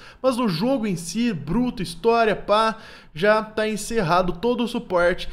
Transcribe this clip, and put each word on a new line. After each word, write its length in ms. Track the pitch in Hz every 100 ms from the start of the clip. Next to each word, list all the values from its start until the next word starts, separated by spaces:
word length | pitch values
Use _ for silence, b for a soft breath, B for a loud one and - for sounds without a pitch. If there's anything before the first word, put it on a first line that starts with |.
| B B
Mas 160 | 262 240
no 100 | 233
jogo 400 | 160 247 269 214
em 100 | 170
si, 360 | - 220 240
bruto, 500 | 170 135 214 247 240
história, 540 | 165 - 226 233 220 -
pá, 400 | - 208 220 214 B B B
já 280 | 151 202 214
tá 240 | 214 - 214
encerrado 680 | 208 - 226 165 175 180
todo 280 | - 233 240
o 40 | 240
suporte 580 | 233 - 175 175 175 -